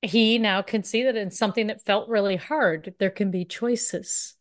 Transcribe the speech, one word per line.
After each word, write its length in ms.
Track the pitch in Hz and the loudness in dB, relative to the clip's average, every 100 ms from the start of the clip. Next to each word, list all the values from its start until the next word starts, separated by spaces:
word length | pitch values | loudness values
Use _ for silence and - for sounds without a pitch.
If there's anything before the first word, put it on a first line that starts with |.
he 360 | 226 190 220 233 | 2 4 4 4
now 240 | 220 190 | 2 0
can 220 | 196 220 | 0 -4
see 180 | 190 226 | -2 0
that 140 | 254 226 | 0 0
in 140 | 196 | -4
something 360 | - 214 196 214 | -2 0 0 -2
that 160 | 220 | -4
felt 240 | - 202 - | 0 0 2
really 280 | 226 202 190 | 0 2 0
hard, 580 | - 302 220 160 160 185 | -2 0 2 0 -6 -4
there 120 | 190 | -4
can 200 | 185 196 | 0 -2
be 140 | 185 | -2
choices 920 | 180 - 240 233 - 180 190 - - - | -6 -4 -2 0 0 -4 -4 -6 -6 -12